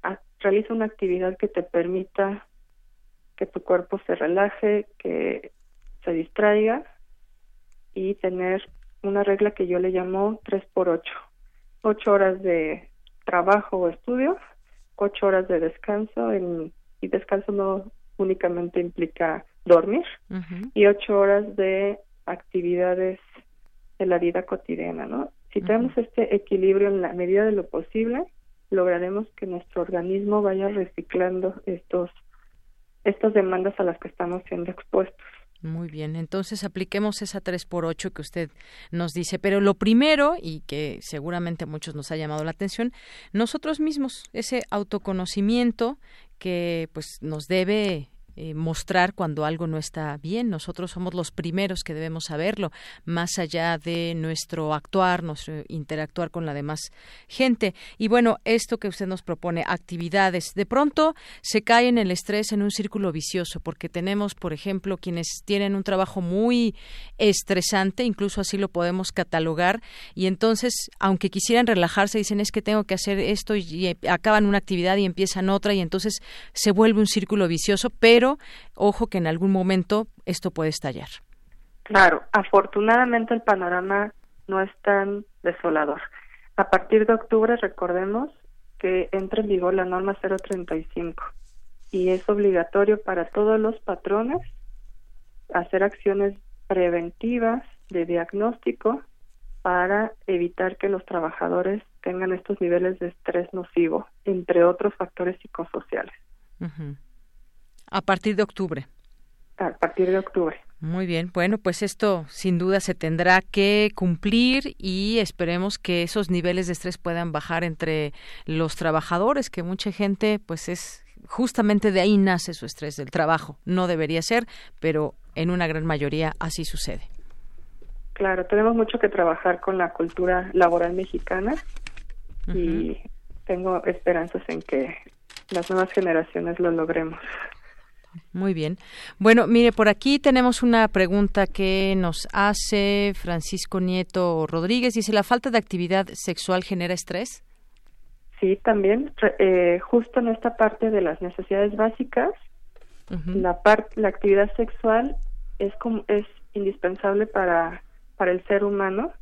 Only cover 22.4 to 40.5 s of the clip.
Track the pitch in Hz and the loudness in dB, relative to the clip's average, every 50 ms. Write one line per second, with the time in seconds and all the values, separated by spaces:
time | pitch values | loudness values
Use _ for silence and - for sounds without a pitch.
22.4 | - - - 185 175 175 180 175 180 185 180 185 185 185 185 - _ _ - - | -10 -6 -4 -2 0 0 0 2 2 2 2 0 0 -2 -2 -6 _ _ -20 -20
23.4 | _ _ - - - - _ - - - - _ 190 185 175 175 175 170 175 185 | _ _ -20 -20 -20 -20 _ -20 -20 -20 -6 _ 0 2 2 2 2 0 0 -2
24.4 | 185 - - - - - - 175 170 175 170 160 143 - - - - - _ - | -4 -4 -8 -8 -6 -8 -8 -6 -6 -8 -8 -8 -8 -8 -6 -6 -6 -8 _ -20
25.4 | - - - 208 180 190 214 226 240 262 - 247 233 - _ - 220 - 202 202 | -20 -6 -6 -4 0 2 0 2 0 0 -2 -4 -4 -2 _ -2 0 0 0 -2
26.4 | - - 202 190 185 190 190 196 202 202 202 190 180 - 175 180 180 175 190 202 | 0 0 0 2 4 4 4 4 4 2 2 0 -2 -4 -4 -4 -2 2 2 2
27.4 | 214 220 208 196 170 - - 160 170 - - 220 226 233 240 277 359 - - - | 4 2 0 0 -4 -4 -6 -6 -6 -4 -2 -2 -2 -2 -2 -4 -6 -8 -12 -20
28.4 | _ - - _ _ _ 190 190 180 180 175 175 180 185 196 208 220 - _ - | _ -20 -20 _ _ _ 0 2 4 2 2 0 -2 -4 -4 -6 -6 -8 _ -12
29.4 | 202 185 180 175 - - - 180 170 180 185 175 170 185 190 196 208 202 208 214 | -10 -8 -8 -10 -10 -8 -6 -6 -4 -2 -4 -4 -2 -2 -2 -2 0 0 0 2
30.4 | 208 196 190 190 196 196 208 202 180 185 - - 170 - - 180 185 185 185 185 | 2 2 0 0 -2 -2 -2 -2 -4 -4 -8 -14 -10 -4 -2 -2 0 0 -2 -2
31.4 | 185 185 190 - - 196 180 175 - - - 180 175 175 _ - - - - - | -4 -6 -6 -6 -8 -8 -8 -8 -8 -4 -4 -4 -4 -4 _ -20 -20 -20 -20 -20
32.4 | - - _ - _ - - _ - _ _ _ - 202 202 - - 220 208 208 | -20 -20 _ -20 _ -20 -20 _ -20 _ _ _ -2 -2 -2 2 0 2 4 4
33.4 | 190 185 185 185 185 202 202 - 190 175 170 - - - - - 175 175 180 185 | 2 2 0 0 -2 -2 -2 0 -2 -2 -2 -6 -12 -18 -10 -8 -6 -6 -6 -8
34.4 | 185 - 180 175 175 180 180 - - - - 190 185 190 - - - - - - | -8 -8 -8 -6 -6 -8 -10 -12 -10 -2 0 0 0 -2 -8 -20 -20 -20 -20 -20
35.4 | - - _ _ 165 160 160 165 170 165 156 156 151 151 156 165 165 - - 196 | -20 -20 _ _ -10 -8 -8 -8 -8 -10 -10 -8 -8 -6 -6 -6 -6 -6 -4 -6
36.4 | 190 - 220 190 - 190 - 180 185 - - 202 208 214 202 - 214 - - 196 | -4 -6 -8 -8 -8 -8 -6 -6 -6 -4 -2 -2 0 -2 -2 -4 -8 -8 -8 -8
37.4 | - - 180 175 - - - 175 165 165 165 - - 190 - - 147 - - 175 | -6 -6 -6 -6 -6 -6 -4 -4 -2 -4 -4 -4 -8 -8 -8 -10 -14 -8 -6 -6
38.4 | 165 147 _ - - - - - - - - 170 175 165 - 180 170 - 190 180 | -6 -6 _ -20 -20 -20 -20 -20 -14 -6 -4 -4 -4 -2 -4 -6 -4 -4 -6 -2
39.4 | - 202 196 202 202 202 196 - - 214 226 240 285 311 311 294 285 302 349 - | 0 2 2 4 4 4 4 4 4 4 6 6 6 6 4 4 4 2 2 0
40.4 | - 165 | -6 -10